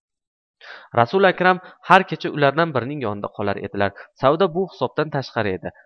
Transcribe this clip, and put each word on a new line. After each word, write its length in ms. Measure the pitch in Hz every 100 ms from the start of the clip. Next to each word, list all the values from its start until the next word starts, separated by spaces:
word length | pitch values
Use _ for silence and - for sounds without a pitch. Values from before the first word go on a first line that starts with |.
| _ _ _ _ _ _ - - -
Rasul 360 | 113 120 190
Akram 340 | 190 - 180 180 - -
har 240 | - 185
kecha 260 | 190 156 175
ulardan 380 | 147 139 139 170
birining 300 | 131 120 151
yonida 260 | 113 104 -
qolar 280 | - 101 101
edilar. 340 | 98 101 101 - -
Savda 340 | - 131 160 190
bu 140 | 160
hisobdan 440 | 185 - 123 - 156
tashqari 400 | 151 127 120 107
edi. 180 | 92 87 -